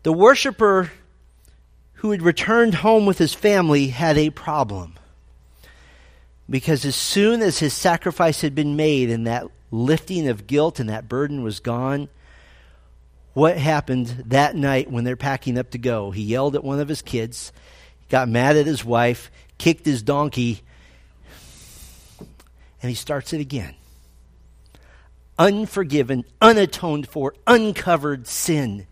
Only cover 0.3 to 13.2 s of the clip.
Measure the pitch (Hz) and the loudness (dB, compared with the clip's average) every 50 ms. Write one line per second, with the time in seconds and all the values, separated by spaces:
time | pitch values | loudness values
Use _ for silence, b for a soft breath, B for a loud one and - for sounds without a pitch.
0.3 | 269 - - 277 220 - 226 202 196 190 180 - - - - _ _ _ _ _ | 6 6 2 -4 -2 0 2 2 2 2 0 -2 -10 -20 -20 _ _ _ _ _
1.3 | _ _ _ - _ _ _ _ _ _ _ _ _ - - 214 208 185 165 175 | _ _ _ -20 _ _ _ _ _ _ _ _ _ -6 -4 -4 -2 2 2 2
2.3 | 165 - - - 226 233 233 226 180 151 170 220 226 220 208 202 180 - 170 147 | 2 2 -2 2 4 4 4 4 2 2 4 4 4 6 4 2 2 2 0 0
3.3 | - - - 208 208 190 175 156 147 143 139 135 123 123 170 160 151 151 151 156 | 0 0 2 4 4 4 4 4 4 4 2 0 -2 -2 0 2 4 4 2 0
4.3 | 156 - - 165 151 151 131 104 101 95 87 82 82 - - _ _ _ _ _ | -2 -6 -8 -4 -2 -2 -2 -2 -4 -10 -10 -12 -18 -20 -20 _ _ _ _ _
5.3 | - _ _ _ b b b b b b b b b b b b b b b b | -20 _ _ _ b b b b b b b b b b b b b b b b
6.3 | b _ _ - 120 131 - - 156 131 - - - - - - - 196 202 220 | b _ _ -6 -6 -4 0 0 0 0 0 -4 -4 -4 -4 -2 0 2 2 4
7.3 | 233 233 220 190 147 - 160 143 - - - 185 170 165 - 185 160 - 175 165 | 2 2 0 0 0 0 -2 -2 -2 0 0 0 0 2 -2 -6 0 2 2 2
8.3 | 151 - - 151 135 147 151 147 147 151 156 156 147 135 127 117 117 113 113 117 | 2 0 -4 -4 -2 -2 -2 -2 0 0 2 2 2 2 2 0 -2 -2 -2 -4
9.3 | 117 120 - - - _ _ _ 113 113 120 131 156 165 - - 190 175 156 135 | -4 -4 -6 -10 -18 _ _ _ -4 -2 2 2 2 0 0 -6 -6 -4 -2 -2
10.3 | 117 104 98 - 139 147 151 170 - - 120 107 107 110 120 110 120 131 147 143 | -4 -4 -4 -2 0 2 2 0 -2 -4 -6 -6 -6 -8 -8 -6 -4 -4 -4 -4
11.3 | 143 139 120 110 101 - - 120 117 120 127 135 139 143 143 143 b b b b | -4 -6 -6 -6 -8 -6 -6 -6 -4 -4 -4 -4 -4 -4 -6 -10 b b b b
12.3 | b b b b b b b b b b b b b b _ _ _ _ | b b b b b b b b b b b b b b _ _ _ _